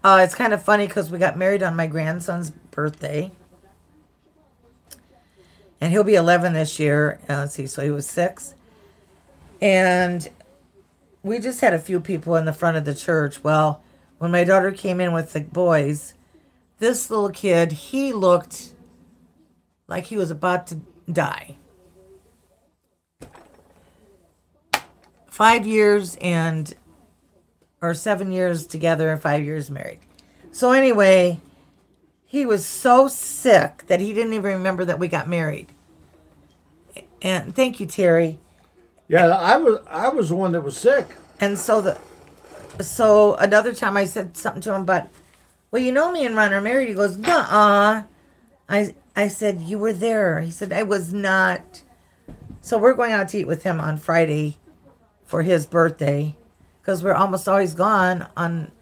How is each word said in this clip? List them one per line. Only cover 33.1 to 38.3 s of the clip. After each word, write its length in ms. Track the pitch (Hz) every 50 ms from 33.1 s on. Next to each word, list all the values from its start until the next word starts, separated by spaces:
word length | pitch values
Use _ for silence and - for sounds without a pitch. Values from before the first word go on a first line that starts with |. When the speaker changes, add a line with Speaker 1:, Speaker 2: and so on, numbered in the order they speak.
| - - - - - - - 262 214 185 - - - - -
Speaker 1:
that 120 | - 190 180
he 140 | 190 208 214
didn't 200 | 214 226 226 220
even 200 | 214 190 202 196
remember 320 | 185 185 190 185 180 185
that 140 | 170 170 147
we 80 | 180
got 200 | 170 175 156 127
married. 440 | 160 175 170 160 151 147 - - - _ _ _ _ _ _ _ _ _ _ _ _ _ _ _ _ _ _ _ _ _ _ _ _ - - - _ _ _
And 340 | - 185 190 180 180 - 165
thank 240 | - 262 254 247 -
you, 80 | 202
Terry. 520 | 156 - - 190 175 165 165 170 160